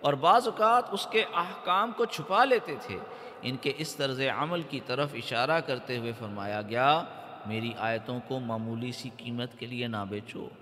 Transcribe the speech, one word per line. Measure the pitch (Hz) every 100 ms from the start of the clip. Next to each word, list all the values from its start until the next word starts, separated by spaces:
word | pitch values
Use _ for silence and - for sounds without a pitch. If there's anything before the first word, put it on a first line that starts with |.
اور | 143
بعض | 143 160 220 254
اوقات | 208 220 240 233
اس | 196 -
کے | 220 214
احکام | - 175 190 - 185 233 226
کو |
چھپا | 233 - - 196
لیتے | 262 240 - 131
تھے۔ | - 92 - - - -
ان | 123 127
کے | 147 135
اس | 156
طرز | - 139 131 135 110
عمل | 147 175
کی | 151 139 -
طرف | 127 143
اشارہ | 135 117 117 131 165
کرتے | 160 127 - 120
ہوئے | 117 113
فرمایا | 110 101 101 104
گیا، | 104 117 135 165 175 - - - 101
"میری | 110 117 107
آیتوں | 110 113 110 123 -
کو | 131
معمولی | 120 113 113 113 123
سی | 120 131 -
قیمت | 120 120 123 -
کے | 120
لیے | 123 120
نہ | 110 98
بیچو | 104 101 - - -